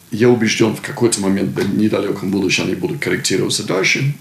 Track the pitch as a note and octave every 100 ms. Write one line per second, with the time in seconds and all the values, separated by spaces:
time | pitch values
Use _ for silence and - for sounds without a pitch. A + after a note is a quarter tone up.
0 | - G#2 B2 A#2+ A2 - A2 - - -
1 | A#2 G#2 F#2+ G2 F#2+ G2 F#2+ G2+ G#2+ G#2+
2 | G2 - F#2 G2 F#2 - F2 F#2 F2+ C#2+
3 | A2+ B2+ - - G2+ - G2+ F#2 F#2 -
4 | C3+ C#3+